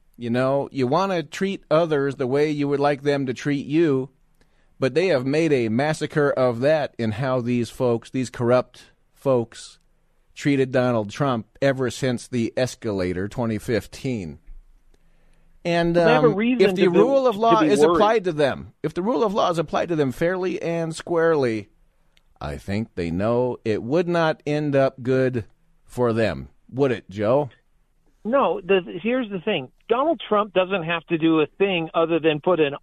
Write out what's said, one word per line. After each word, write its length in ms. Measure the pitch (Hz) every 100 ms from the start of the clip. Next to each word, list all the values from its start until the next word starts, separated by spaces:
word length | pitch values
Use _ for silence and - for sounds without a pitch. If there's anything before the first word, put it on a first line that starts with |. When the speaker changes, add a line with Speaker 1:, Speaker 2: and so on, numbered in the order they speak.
| _ -
Speaker 1:
You 100 | 117
know, 400 | 123 131 139 131
you 140 | 135 123
want 260 | 160 196
to 100 | 175
treat 400 | 156 - 196 196 -
others 460 | 156 170 147 139 139
the 100 | 127
way 240 | 139 156
you 180 | 147 143
would 120 | 143
like 220 | 143 143
them 220 | 143 139
to 80 | 131
treat 320 | 117 147 143
you, 460 | 123 156 165 131 131 _ _ _ _ _ _ -
but 160 | 135
they 140 | 139 185
have 160 | 139
made 280 | 131 151 165
a 160 | 135 113
massacre 640 | 113 147 156 151 156 143
of 280 | - 127 117
that 340 | 135 156 131 -
in 140 | 113
how 280 | 104 135 131
these 300 | 117 120 117
folks, 400 | - 123 117 -
these 200 | 131 123
corrupt 560 | - 120 123 123 - - _ _
folks, 640 | _ 143 127 113 - - - _ _ _ _ _
treated 380 | - 147 139 131
Donald 360 | 127 123 117 101
Trump 380 | - 143 120 - _
ever 260 | 139 131 127
since 380 | - 131 120 -
the 260 | 123 113 -
escalator 720 | 127 - 113 98 90 90 104
twenty 300 | - 117 107
fifteen. 840 | - 107 - - 131 117 82 69 - - - _ _ _ _ _ _ _ _ _
And, 300 | 175 170 170
Speaker 2:
They 60 | 170
have 240 | 165 156
a 40 | 151
Speaker 1:
um, 60 |
Speaker 2:
reason 360 | 190 233 254 202
Speaker 1:
if 40 |
the 100 | 185 190
Speaker 2:
to 40 |
be, 80 | 180
Speaker 1:
rule 300 | 240 277 254
of 80 | 202
Speaker 2:
to 40 |
Speaker 1:
law 200 | 226 220
Speaker 2:
be 80 | -
Speaker 1:
is 100 | -
Speaker 2:
worried. 160 | 156
Speaker 1:
applied 300 | 170 208 226
to 80 | 180
them, 400 | 151 139 80 95 _
if 100 | 156
the 100 | 175
rule 200 | 196 269
of 100 | 220
law 180 | 208 185
is 80 | 170
applied 300 | 156 196 170
to 60 | 160
them 140 | 135
fairly 500 | - 170 185 185 -
and 360 | 165 170 160 160
squarely, 720 | - 170 165 156 127 110 98 _ _ _ _ _ _ _
I 160 | 71 71
think 400 | - 101 113 -
they 160 | 85
know 460 | 87 107 120 127 -
it 200 | 113 101
would 240 | 113 160 175
not 340 | 170 160 -
end 300 | - 147 151
up 260 | 139 135 -
good 400 | 123 131 131 123 - _ _ _
for 280 | _ - 123
them, 360 | 110 107 69 - _ _
would 200 | 117 139
it, 160 | 104 -
Joe? 400 | 98 104 139 143 - _ _ _ _ _ _
Speaker 2:
No, 360 | 208 269 202 196
the, 200 | 180 190 180 185
here's 260 | 214 254 220
the 100 | 196
thing. 300 | 220 180 127 _ -
Donald 320 | 233 302 277 -
Trump 260 | 208 214
doesn't 300 | 185 185 196
have 200 | 160 170 -
to 120 | 165
do 220 | 160 160
a 60 | 147 -
thing 320 | 196 175 160
other 280 | 175 160 165
than 200 | 156 151
put 200 | 180 170
an 140 | 143 143